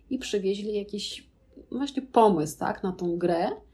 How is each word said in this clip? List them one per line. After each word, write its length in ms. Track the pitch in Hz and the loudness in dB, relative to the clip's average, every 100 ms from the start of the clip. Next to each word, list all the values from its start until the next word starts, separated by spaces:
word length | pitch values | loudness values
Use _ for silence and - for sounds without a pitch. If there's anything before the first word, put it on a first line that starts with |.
| - | -6
i 80 | 262 | -6
przywieźli 560 | - 208 190 202 208 | -2 0 0 -2 -2
jakiś 560 | 208 202 208 - - - _ _ - - | -4 -4 -6 -8 -10 -16 _ _ -20 -10
właśnie 320 | 240 277 - | -6 -4 -4
pomysł, 560 | 262 240 220 165 156 - | 0 6 6 6 0 -2
tak, 240 | - 208 | -4 -2
na 100 | 196 | -4
tą 260 | 180 175 170 | -2 -2 0
grę, 280 | 175 170 208 427 - | 2 2 0 -4 -12